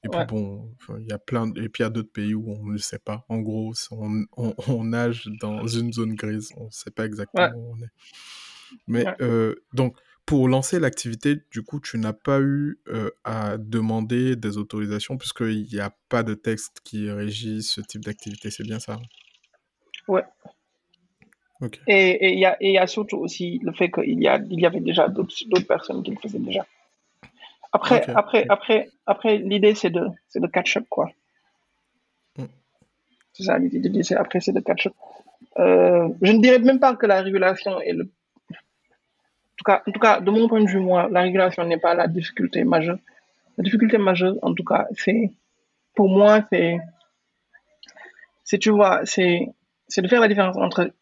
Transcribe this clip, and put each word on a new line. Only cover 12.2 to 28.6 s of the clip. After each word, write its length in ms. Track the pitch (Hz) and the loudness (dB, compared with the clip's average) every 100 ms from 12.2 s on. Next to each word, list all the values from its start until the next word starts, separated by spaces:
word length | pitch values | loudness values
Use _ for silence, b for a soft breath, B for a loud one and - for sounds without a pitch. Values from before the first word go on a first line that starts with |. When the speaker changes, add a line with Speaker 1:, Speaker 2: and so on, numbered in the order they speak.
| - 139 | -2 0
Speaker 1:
eu, 380 | 139 139 147 - - | 0 -2 -4 -8 -10
euh, 240 | 110 107 - | -6 -6 -8
à 340 | 113 113 104 107 | -10 -6 -6 -6
demander 800 | 107 113 110 110 110 120 127 123 | -4 -4 -2 -2 -2 -2 0 -2
des 200 | 107 104 | -4 -8
autorisations 600 | 104 107 104 104 - 131 | -8 -6 -6 -6 -8 -10
puisqu'il 460 | - - 113 107 | -10 -6 -4 -4
n'y 160 | 107 104 | -6 -8
a 120 | 101 _ _ | -8 _ _
pas 140 | 120 | -4
de 120 | 113 | -2
texte 460 | 107 - 110 - - | -4 -6 -6 -10 -18
qui 260 | - 107 104 | -14 -10 -8
régit 540 | 104 104 107 113 107 | -6 -8 -8 -8 -8
ce 160 | 110 - | -6 -8
type 240 | 101 107 | -10 -12
d'activité, 460 | 107 104 - 101 107 | -12 -12 -14 -14 -14
c'est 120 | - | -12
bien 160 | 113 110 | -10 -10
ça ? 220 | - 110 120 _ _ _ _ _ _ _ _ - - | -10 -14 -14 _ _ _ _ _ _ _ _ -18 -4
Speaker 2:
Ouais. 160 | 185 - _ - _ _ _ _ _ _ _ _ _ _ _ | -4 -4 _ -20 _ _ _ _ _ _ _ _ _ _ _
Speaker 1:
Ok. 200 | 123 - - | -12 -8 2
Speaker 2:
Et, 220 | 196 185 | 4 4
et 220 | 180 190 | 4 0
il 60 | 185 | 4
y 60 | |
a, 120 | 185 180 | 2 4
et 80 | 196 | 2
il 60 | |
y 40 | 190 | 4
a 80 | 185 | 2
surtout 300 | - 214 - | -2 -6 -6
aussi 440 | 170 - 175 175 | -6 -6 -6 -4
le 100 | 170 | -6
fait 180 | 165 180 | -2 -2
qu'il 300 | 175 - - | 0 -2 2
y 80 | - | 2
a, 100 | 139 | 2
il 220 | - 165 | 0 0
y 60 | 170 | 0
avait 140 | 175 | 0
déjà 280 | 165 170 151 | -2 2 2
d'autres, 260 | 196 185 - 226 | 0 -6 -8 -2
d'autres 200 | 185 196 | -2 0
personnes 360 | - - - | -2 -2 -8
qui 100 | - | -8
le 40 | 214 | -10
faisaient 200 | 220 202 | -10 -8
déjà. 280 | - - - _ _ _ _ _ - b b b - | -6 -6 -8 _ _ _ _ _ -20 b b b -4
Après, 300 | 208 - 240 | -2 2 2
Speaker 1:
Ok. 120 | - | 4
Speaker 2:
après, 280 | 220 - 226 | 0 2 0
Speaker 1:
Ok. 40 | - | 2
Speaker 2:
après, 420 | 202 | 0